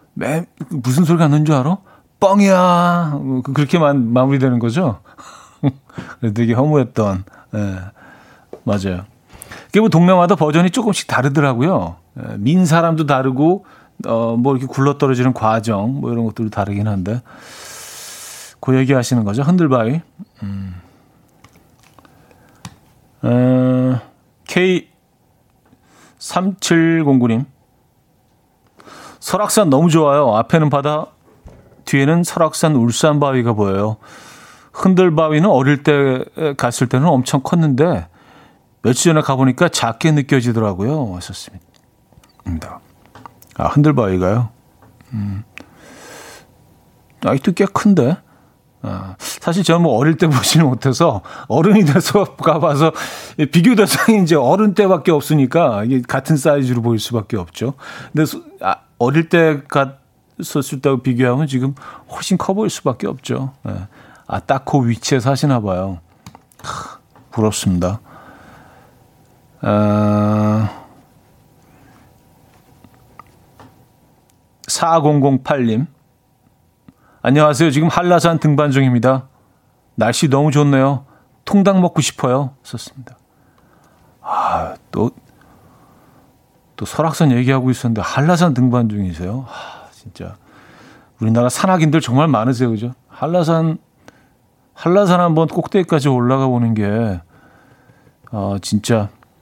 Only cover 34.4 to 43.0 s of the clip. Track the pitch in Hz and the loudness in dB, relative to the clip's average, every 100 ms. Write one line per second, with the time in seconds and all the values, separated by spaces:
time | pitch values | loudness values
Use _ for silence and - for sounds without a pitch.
34.4 | - - _ - 185 180 185 156 156 151 | -20 -20 _ -2 2 4 4 2 2 2
35.4 | 202 - 135 143 147 143 139 127 - - | 2 2 2 0 2 2 2 -2 -6 -6
36.4 | 151 135 123 - 120 127 170 131 - 143 | -6 -4 -4 -2 -2 2 2 2 0 -4
37.4 | - 175 156 127 170 107 85 _ _ - | 0 0 2 2 0 -2 -6 _ _ -20
38.4 | - _ _ _ 117 127 175 156 143 131 | -20 _ _ _ -2 0 2 2 0 0
39.4 | 131 127 175 - 117 - 165 147 135 135 | 0 2 -2 0 -4 -2 0 0 2 0
40.4 | 120 113 107 90 110 156 113 90 - 101 | 0 0 -2 -2 -4 -4 -6 -8 -14 -16
41.4 | - 92 - _ _ _ _ _ _ _ | -18 -20 -20 _ _ _ _ _ _ _
42.4 | - 80 - - _ _ | -10 -10 -10 -18 _ _